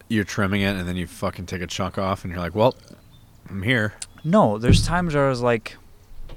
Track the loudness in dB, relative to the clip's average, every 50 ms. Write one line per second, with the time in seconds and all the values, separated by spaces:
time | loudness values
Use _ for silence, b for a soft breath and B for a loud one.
0 | -8 -2 -2 -2 -2 -2 -2 -2 0 0 2 2 0 0 0 -2 -4 -4 -4 -4
1 | -6 -6 -8 -6 -6 -4 -4 -6 -8 -8 -8 -8 -8 -8 -6 -6 -6 -6 -4 -4
2 | -2 -2 -2 -4 -6 -8 -8 -6 -6 -4 0 2 4 4 2 0 -8 -20 -20 -20
3 | -20 -20 -20 -20 -20 -20 -20 -20 -18 -14 -10 -6 -2 0 0 2 0 -2 -4 -8
4 | -14 -16 -14 -8 -2 2 4 4 4 4 2 2 4 6 6 6 6 4 0 0
5 | 0 0 0 2 2 2 2 2 2 2 2 2 0 -6 -16 -18 -20 -20 -20 -20
6 | -20 -18 -14 -12 -12 -12 -12